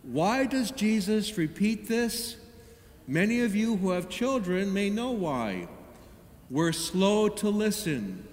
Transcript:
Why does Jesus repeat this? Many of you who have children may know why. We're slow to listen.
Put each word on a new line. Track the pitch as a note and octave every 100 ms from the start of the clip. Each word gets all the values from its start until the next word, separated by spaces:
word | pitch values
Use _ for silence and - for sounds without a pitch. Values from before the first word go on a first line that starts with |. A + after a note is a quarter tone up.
Why | C#3 B2+ F3+ C4 C4+
does | C4+ A3+
Jesus | - G#3+ A3 F#3 G#3+ G#3 -
repeat | D#3 - G#3 A3 -
this? | A3+ A#3 - - - - - - - - - -
Many | D3+ G3+ A#3+
of | A#3+
you | G3+ A3+ G#3
who | F#3
have | F3+ F3+
children | - B3 C4 F3+ F#3 G3
may | F#3+ G3+
know | G#3 B3
why. | A#3 E3+ C3 A2 F#2 E2+ - - - - - - - -
We're | C3 E3
slow | E3 - F#3 G3 G#3 G#3+
to | G#3 G#3+
listen. | G#3 G#3+ G3+ E3+ C3+ G2+ - -